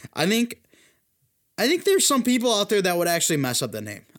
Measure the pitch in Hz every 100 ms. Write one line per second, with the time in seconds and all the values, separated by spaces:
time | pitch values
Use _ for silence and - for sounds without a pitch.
0 | - - 165 226 233 - _ _ _ _
1 | _ _ _ _ _ - 233 359 - 381
2 | - 277 247 247 240 208 202 208 185 175
3 | 170 170 - 156 131 120 127 110 107 98
4 | -